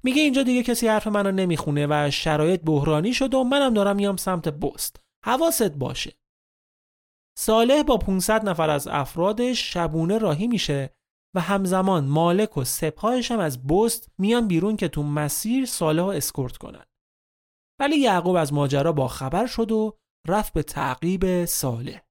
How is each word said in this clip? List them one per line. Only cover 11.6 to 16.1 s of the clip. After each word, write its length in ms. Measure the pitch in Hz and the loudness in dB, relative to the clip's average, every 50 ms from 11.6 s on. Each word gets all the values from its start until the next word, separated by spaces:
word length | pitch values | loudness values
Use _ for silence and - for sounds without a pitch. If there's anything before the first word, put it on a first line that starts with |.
| 196 180 185 190 190 196 190 165 139 | 2 0 0 2 2 2 2 2 2
مالک 520 | 135 147 156 165 175 175 196 214 214 - | 2 2 2 4 4 2 2 0 0 -2
و 60 | 151 127 | -4 -4
سپاهش 680 | - - - - 156 - - - 226 254 254 240 - | -4 -4 -4 -4 -4 -4 -2 -2 0 0 0 -2 -2
هم 80 | 240 220 | -2 -2
از 280 | 180 151 127 127 131 | -2 -2 -4 -6 -2
بست 440 | 135 160 196 220 233 226 - - - _ | 0 2 2 2 2 -2 -4 -10 -16 _
میان 300 | - 190 208 233 240 233 | -2 0 2 2 2 2
بیرون 300 | 208 175 160 175 208 220 | 2 2 2 2 0 -2
که 100 | 202 190 | -2 -4
تو 160 | 156 - 147 147 | -4 -2 -4 -4
مسیر 600 | 147 147 151 151 143 - - - 214 240 269 262 | -2 -2 -2 -2 -2 -4 -4 -2 -2 0 0 -2
صالح 380 | 240 - - 175 156 156 165 180 | -2 -4 -2 0 0 2 2 0
رو 60 | |
اسکورت 480 | 196 | 0